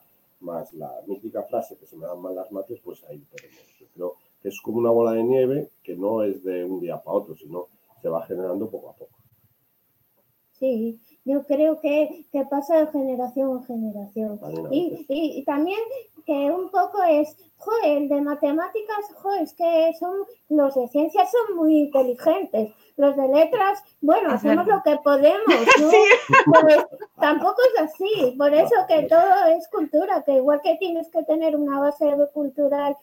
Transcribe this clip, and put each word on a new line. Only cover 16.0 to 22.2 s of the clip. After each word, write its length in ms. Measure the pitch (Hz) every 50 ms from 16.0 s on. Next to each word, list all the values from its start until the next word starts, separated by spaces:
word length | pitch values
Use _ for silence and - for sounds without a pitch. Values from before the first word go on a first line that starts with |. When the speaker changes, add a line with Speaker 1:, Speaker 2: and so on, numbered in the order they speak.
| 453 _ _ - -
Speaker 2:
que 240 | - 302 277 285 285
un 180 | 320 370 381 -
poco 340 | - 370 359 359 370 415 370
es, 320 | 339 311 294 302 302 - _ _ _ _ _
"Jo, 140 | - 415 440 466 415
el 240 | 311 294 285 294 277
de 120 | 294 285
matemáticas, 840 | 294 285 294 285 - 285 294 311 349 370 - 440 427 - 440 415 415 415 311
jo, 180 | - - 392 403
es 180 | 392 320 294 -
que 380 | - 349 339 339 320 320 330 320 330
son, 140 | 330 359 381 392 392 440 480 _ _ -
los 240 | 302 302 285 269 269
de 120 | 262 247 233
ciencias 420 | - 294 302 320 - 403 370 370
son 260 | - 480 453 440 392 339
muy 200 | 320 311 311 302
inteligentes, 920 | 294 285 - 269 262 247 247 247